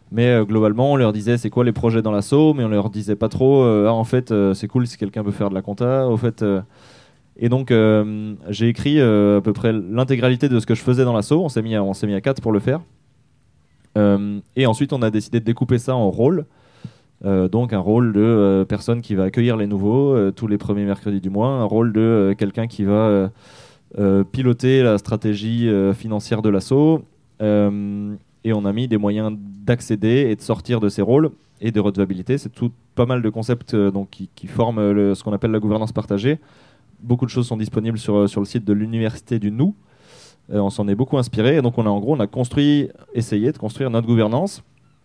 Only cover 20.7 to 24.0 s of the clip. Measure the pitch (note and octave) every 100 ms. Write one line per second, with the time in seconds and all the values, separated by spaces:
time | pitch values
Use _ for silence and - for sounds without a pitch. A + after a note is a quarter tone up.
20.7 | G2+ G2+ G2 G#2 G2 F#2+ G2+ B2+ C3+ G#2
21.7 | A2 A#2 G#2+ A2+ A2 G2 G2 G2 - A2+
22.7 | - G2 G#2 A2 G2 F#2+ - - - -
23.7 | _ _ G2